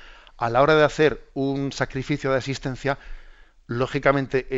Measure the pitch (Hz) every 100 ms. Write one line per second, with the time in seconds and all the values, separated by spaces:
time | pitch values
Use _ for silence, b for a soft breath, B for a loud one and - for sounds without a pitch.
0 | B B B - 117 120 143 151 147 -
1 | 151 117 - 139 135 139 139 - 131 135
2 | 127 147 139 135 135 131 139 123 135 139
3 | B B B B B B - 120 127 143
4 | 139 139 131 131 -